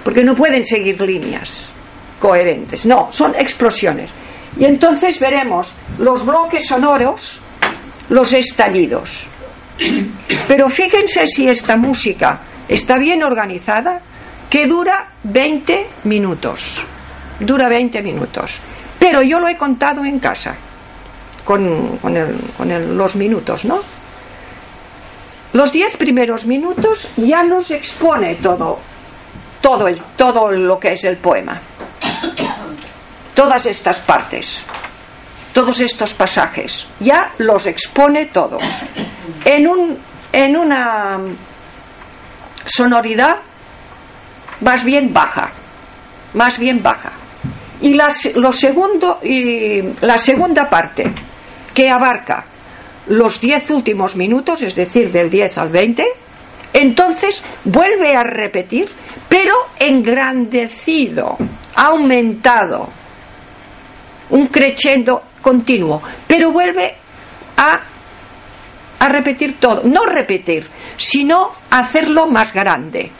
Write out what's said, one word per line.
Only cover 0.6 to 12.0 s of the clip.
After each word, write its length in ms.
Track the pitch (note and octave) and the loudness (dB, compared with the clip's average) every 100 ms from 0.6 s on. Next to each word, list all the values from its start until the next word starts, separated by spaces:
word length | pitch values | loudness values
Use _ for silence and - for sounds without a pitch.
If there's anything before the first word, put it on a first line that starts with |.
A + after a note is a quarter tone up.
| A#3 | 0
seguir 340 | A3+ F#3+ F#3+ | -2 -2 -2
líneas 680 | G3 F#3 B2+ - - - - - - - - - | -2 -2 -4 -8 -12 -16 -18 -20 -20 -20 -20 -2
coherentes, 680 | G3+ F3+ F3 D3+ D3+ - A3 | 2 4 2 0 -4 -4 2
no, 220 | B3 - | 2 0
son 240 | - D4+ D4 | 0 0 0
explosiones. 760 | C4+ - A#3+ G#3+ F#3 D3 - - - - - - | -4 0 0 0 -2 -2 -8 -16 -20 -20 -16 2
Y 80 | C#4 | 2
entonces 540 | C#4+ E4+ D4 F4+ F4 | 6 4 4 0 0
veremos 520 | C4 C#4 B3+ F3+ F3+ - - - | 0 0 -2 -4 -4 -10 -16 0
los 260 | A#3+ B3 A3 | 2 2 2
bloques 400 | D#4 E4 E4 D4+ | 0 2 -2 -2
sonoros, 760 | C4 C#4+ C#4 B3 F#4+ - - - - - - - - - | 0 2 2 2 -2 -10 -18 -20 -6 -6 -6 -16 -20 0
los 240 | A#3+ B3 | 2 4
estallidos. 920 | B3+ B3+ - A3 F#3 E3 - - - - - - - - - E4+ D4 G3 - - - - | 2 0 0 2 2 0 0 -6 -16 -18 -18 -20 -20 -20 -8 -2 -2 -4 -8 -8 -6 2
Pero 220 | C#4 C4+ | 4 4
fíjense 580 | C4 F#4 G#4 G4+ - D#4+ | 2 2 2 2 2 0
si 200 | - C4 | 2 2
esta 300 | A#3+ - A3+ | 0 2 0
música 600 | B3 B3+ | 2 0